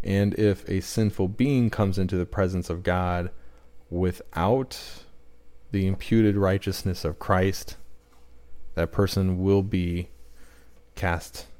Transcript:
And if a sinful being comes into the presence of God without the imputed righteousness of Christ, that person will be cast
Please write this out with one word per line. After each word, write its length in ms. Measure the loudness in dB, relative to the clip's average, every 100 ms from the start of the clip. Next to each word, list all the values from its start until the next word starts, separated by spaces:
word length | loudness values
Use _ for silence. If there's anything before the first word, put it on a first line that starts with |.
And 300 | 2 2 2 4
if 300 | 2 2 0
a 140 | -4
sinful 480 | -2 0 0 2 -2
being 400 | 2 2 4 2
comes 280 | 2 2 2
into 200 | 2 0
the 80 | -2
presence 440 | 0 0 0 -2
of 140 | -4
God 460 | 0 0 2 0 -2 -6 -12 -18 -18 -20 -8
without 1120 | 0 0 0 -8 -2 2 2 0 -8 -12 -16 -16 -18 -20 -20 -18 -18 -4
the 160 | 0 2
imputed 480 | 0 2 4 6 6
righteousness 720 | 4 2 0 -2 -2 -2 -4
of 140 | -6
Christ, 580 | 0 2 4 0 -8 -12 -12 -14 _ -20 -20 -20 -14 -10 -6
that 180 | -2 -2
person 500 | 2 0 2 0 2
will 220 | 4 2
be 460 | 2 0 0 -2 -6 -12 -18 -18 -18 -20 -20 -20 -20 -6
cast 500 | -2 -2 -6 -16 -16 -18